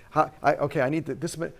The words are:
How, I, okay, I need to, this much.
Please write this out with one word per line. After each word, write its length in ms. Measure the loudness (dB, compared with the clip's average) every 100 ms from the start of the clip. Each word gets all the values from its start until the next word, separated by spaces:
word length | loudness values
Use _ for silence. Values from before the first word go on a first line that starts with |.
| -4
How, 220 | 0 0 2
I, 140 | 2 2
okay, 240 | 2 0
I 80 | 0
need 180 | 0 -4
to, 80 |
this 240 | -6 -6 -6
much. 140 | -8 -8